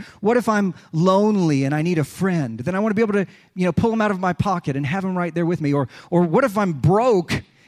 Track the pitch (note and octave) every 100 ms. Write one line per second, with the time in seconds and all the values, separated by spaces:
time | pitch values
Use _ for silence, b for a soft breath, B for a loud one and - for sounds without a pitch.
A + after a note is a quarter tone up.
0 | B B G3 A#3+ A3 G#3 G3 B B D#3
1 | F#3 F#3+ G#3+ G#3 E3 C#3 C3+ D3+ E3 E3
2 | C#3 - F#3 E3+ C3 A2 B2 F#3+ A3 G3+
3 | A3+ G3+ F3+ B B F#3+ F3+ - A3+ A3
4 | G#3+ F#3+ F#3 F3 G3+ F3 D#3 C3+ C#3+ F#3+
5 | F#3 F3+ F3 E3 E3+ F3 D3 C#3+ C3+ B
6 | B F3 F3 F#3 C4+ G3 G3 C#3+ D3 G3
7 | B3+ G3 - - b b